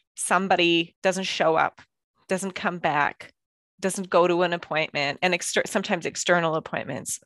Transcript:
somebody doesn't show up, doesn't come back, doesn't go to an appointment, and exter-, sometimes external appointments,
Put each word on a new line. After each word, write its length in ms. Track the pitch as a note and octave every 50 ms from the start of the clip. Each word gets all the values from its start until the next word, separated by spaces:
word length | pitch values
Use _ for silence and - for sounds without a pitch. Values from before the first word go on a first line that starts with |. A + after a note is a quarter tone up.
| _ _ _
somebody 800 | - - - F#3+ F3+ F#3+ F#3+ F#3+ F3 F3 E3+ E3+ E3+ E3 E3+ _ _
doesn't 220 | - F#3+ F3+ F#3 F#3+
show 320 | - - - F3 D#3+ D#3+
up, 260 | D#3 D3 - - - - _ _ _ _ _ _ _ _ -
doesn't 260 | F#3+ F#3 F#3 G3 F3+
come 240 | - - G3+ F3+ F3
back, 540 | E3 E3+ D3 D3 D3 - - - - - _ _ _ _ _ _ _ _ _ -
doesn't 280 | - F#3+ F3+ - F#3+ F3+
go 160 | - F3 E3+
to 160 | F3 F3 F3
an 120 | F3+ F3 F3
appointment, 680 | E3+ - - D#3 D#3 D#3+ - - D3+ C#3+ C#3 C#3+ -
and 120 | - F#3 F3+
exter-, 300 | F3 - - - - -
sometimes 400 | - - G#3 G3 - G#3 F3 E3
external 500 | - - - - - F3+ F3 E3+ E3 D#3
appointments, 640 | D#3+ D#3 - - - - - C#3 - - - - - _